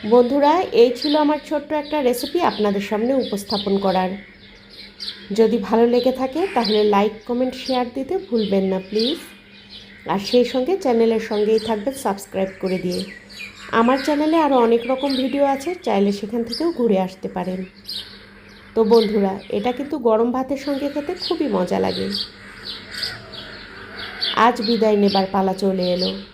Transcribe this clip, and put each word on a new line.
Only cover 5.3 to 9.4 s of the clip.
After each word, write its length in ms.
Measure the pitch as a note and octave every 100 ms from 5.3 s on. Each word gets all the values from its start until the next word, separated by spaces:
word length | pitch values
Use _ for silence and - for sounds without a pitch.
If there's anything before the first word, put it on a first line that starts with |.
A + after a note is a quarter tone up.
| G3+
যদি 180 | A3 A3+ G3
ভালো 180 | A3+ A#3
লেগে 200 | A#3+ B3 B3+
থাকে 220 | C4 C#4 G4
তাহলে 260 | B3+ G#3+ G#3+ G#3
লাইক, 200 | G3 G#3+ G#3+ -
কমেন্ট, 280 | A#3+ B3+ B3
শেয়ার 240 | - B3+ A#3+
দিতে 200 | C4+ C4+ F4+ -
ভুলবেন 360 | A#3+ G3 G3 F#3+
না 80 | F#3 F#3
প্লিজ। 320 | G#3 A#3 E4+ - -